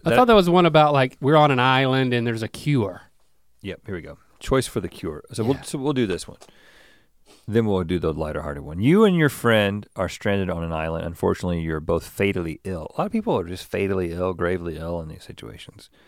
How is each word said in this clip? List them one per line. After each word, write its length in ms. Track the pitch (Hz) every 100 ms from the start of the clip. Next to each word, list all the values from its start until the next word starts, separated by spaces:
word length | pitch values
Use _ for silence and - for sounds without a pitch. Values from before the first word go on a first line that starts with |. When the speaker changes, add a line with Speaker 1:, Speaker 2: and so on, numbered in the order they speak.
Speaker 1:
I 60 | -
Speaker 2:
that 60 | 233
Speaker 1:
thought 100 | 247
that 80 |
was 160 | 214 175
one 160 | 180 170
about, 260 | 156 151
like, 240 | 139 131 -
we're 160 | 135 151
on 140 | 151
an 80 | 127
island 540 | 127 131 135 131 127
and 140 | 120 117
there's 160 | 113
a 60 | 113
cure. 540 | - 147 139 98 - - _ _ _ _ _
Speaker 2:
Yep, 180 | 98 87 -
here 80 |
we 80 | 90
go. 160 | 73 76 _ _
Choice 260 | - 135 -
for 140 | 113
the 80 | 90
cure. 360 | - 87 76 -
So 100 | -
we'll, 100 | 113
Speaker 1:
Yeah. 80 | 139
Speaker 2:
so 160 | - 151
we'll 160 | 135
do 120 | 131 107
this 220 | 85 -
one. 80 | - - _ _ _ _ _ _ _ _ _ -
Then 180 | 110 110
we'll 180 | 95
do 140 | 85 90
the 140 | 80
lighter 300 | 78 78 76
hearted 200 | 78 71
one. 180 | 71 82
You 240 | 120 196
and 120 | 214 175
your 120 | 143
friend 560 | - 120 110 101 104 - -
are 120 | 87
stranded 420 | - 107 101 92
on 120 | 85
an 100 | 82
island. 340 | 80 80 82 82
Unfortunately, 540 | 80 92 92 90 85
you're 200 | 80 78
both 260 | 80 82 -
fatally 540 | - 101 95 82 76
ill. 280 | 95 87 - -
A 40 |
lot 60 | 202
of 60 |
people 260 | 226 214 131
are 60 |
just 200 | 85 92
fatally 480 | - 98 98 95 87
ill, 220 | 85 92
gravely 420 | 85 87 90 85 78
ill 240 | 85 85
in 80 | 78
these 160 | 76
situations. 640 | - - - - - - - _